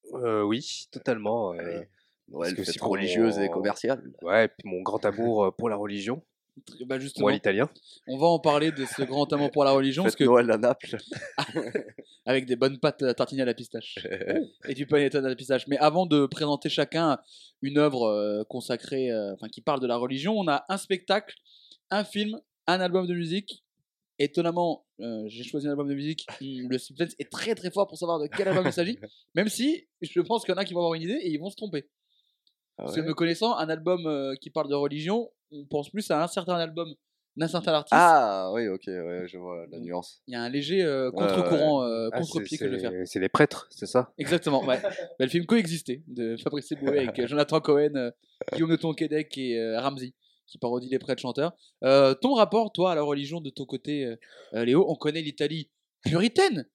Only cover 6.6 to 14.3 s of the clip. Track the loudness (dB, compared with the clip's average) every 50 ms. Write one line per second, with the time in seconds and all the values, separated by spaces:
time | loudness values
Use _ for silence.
6.6 | _ -20 -14 -14 -8 -6 -6 -6 -6 -8 -4 0 2 2 2 2 0 0 2 2
7.6 | 0 -2 _ -16 _ -20 -20 -20 _ -10 -2 2 4 4 4 6 4 4 4 4
8.6 | 2 0 0 -2 -6 -6 -4 -4 -4 -2 0 -2 0 0 0 0 0 2 2 4
9.6 | 4 6 6 6 4 2 0 2 2 0 2 4 6 8 8 8 8 6 4 4
10.6 | 4 2 2 0 -4 -10 -10 -10 -10 -12 -14 -12 -12 -10 -6 -6 -6 -4 -4 -6
11.6 | -6 -4 -6 -6 -6 -6 -16 -20 -20 _ -20 _ _ 0 0 0 2 0 0 2
12.6 | 2 2 2 2 0 0 0 2 0 0 2 2 0 -2 0 0 0 0 0 -4
13.6 | -6 -12 -12 -12 -12 -12 -14 -12 -8 -8 -8 -6 -4 -2